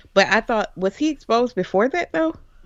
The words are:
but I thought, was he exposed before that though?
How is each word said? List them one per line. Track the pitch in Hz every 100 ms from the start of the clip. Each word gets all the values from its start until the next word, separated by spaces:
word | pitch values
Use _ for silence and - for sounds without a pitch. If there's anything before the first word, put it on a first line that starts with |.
| -
but | 196 190
I | 214
thought, | 220 226 - -
was | 190 -
he | 302
exposed | 285 - 226 247
before | - 180 190 247
that | 349 -
though? | 330 320 - - -